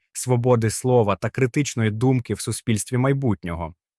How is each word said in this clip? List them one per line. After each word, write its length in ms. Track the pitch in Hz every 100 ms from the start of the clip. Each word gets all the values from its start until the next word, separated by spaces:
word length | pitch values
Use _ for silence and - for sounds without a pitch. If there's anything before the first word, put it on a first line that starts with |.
| _
свободи 580 | - 123 123 123 120 110
слова 460 | - 127 123 101 95
та 140 | 110
критичної 600 | - 127 151 143 120 110
думки 440 | 107 127 127 -
в 60 | 104
суспільстві 560 | - 110 - 107 - 123
майбутнього. 800 | 131 139 131 98 87 82 82 - _